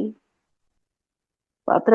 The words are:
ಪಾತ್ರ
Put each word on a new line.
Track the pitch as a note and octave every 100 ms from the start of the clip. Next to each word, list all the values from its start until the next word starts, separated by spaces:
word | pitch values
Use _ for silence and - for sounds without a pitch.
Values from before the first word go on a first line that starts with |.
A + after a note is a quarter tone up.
| G#3+ - _ _ _ _ _ _ _ _ _ _ _ _ _ _ -
ಪಾತ್ರ | - -